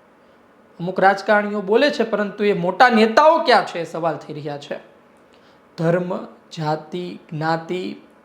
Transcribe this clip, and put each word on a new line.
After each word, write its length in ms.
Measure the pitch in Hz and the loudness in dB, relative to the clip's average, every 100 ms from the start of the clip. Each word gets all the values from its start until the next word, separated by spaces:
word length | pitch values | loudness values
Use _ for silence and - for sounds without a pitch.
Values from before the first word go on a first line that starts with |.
| _ _ _ _ _ _ _ - | _ _ _ _ _ _ _ -12
અમુક 200 | 175 185 | -8 2
રાજકારણીઓ 600 | 190 196 - 208 208 208 | 2 2 2 0 0 -4
બોલે 280 | 190 233 285 | 0 2 2
છે, 140 | 285 | 0
પરંતુ 400 | 220 208 202 - | -2 -2 -4 -2
એ 100 | 208 | -2
મોટા 360 | 180 175 185 247 | 0 0 4 4
નેતાઓ 480 | 226 220 220 311 330 | 6 4 6 6 4
ક્યાં 280 | 226 214 - | 4 2 2
છે, 140 | 175 | -6
એ 40 | |
સવાલ 340 | 165 165 165 147 | -8 -4 -4 -4
થઈ 160 | - | -10
રહ્યા 240 | 151 147 143 | -12 -10 -12
છે. 220 | - - - _ _ _ _ _ _ _ _ - | -12 -14 -14 _ _ _ _ _ _ _ _ -6
ધર્મ, 480 | 165 180 180 214 - - _ 170 | 0 0 -2 -8 -10 -20 _ -8
જાતિ, 640 | 151 156 156 180 180 - - | -4 -4 -6 -10 -10 -14 -12
જ્ઞાતિ, 640 | 156 156 165 165 180 196 - - _ | -8 -4 -4 -4 -8 -8 -12 -18 _